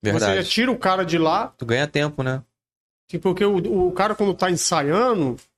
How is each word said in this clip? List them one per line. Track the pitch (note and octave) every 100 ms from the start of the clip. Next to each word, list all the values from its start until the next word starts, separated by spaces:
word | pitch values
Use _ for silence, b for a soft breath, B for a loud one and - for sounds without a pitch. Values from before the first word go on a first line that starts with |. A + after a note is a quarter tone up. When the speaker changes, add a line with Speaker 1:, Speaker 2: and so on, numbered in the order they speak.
Speaker 1:
Verdade. | G#3 G3 G3 G3
Speaker 2:
Você |
já | F3
tira | - B3+
o | A#3
cara | F#3+ F#3
de | F3+ E3
lá. | D#3+ F3+ B3 _
Speaker 1:
Tu | A#2
ganha | A#2+ D3
tempo, | D3 D3 D3
né? | B2+ C3 A#2+ _ _ _ _ _ _
Speaker 2:
Tipo, | F3 F#3+
porque | F#3 G3+
o, | G3 F3 F#3+ F3+
o |
cara, | F3+ G3+ G3+
quando | G3+
tá | F3+ F#3
ensaiando | E3+ - E3 C#3+ F3 B3+ G#3+ C#3 A#2 _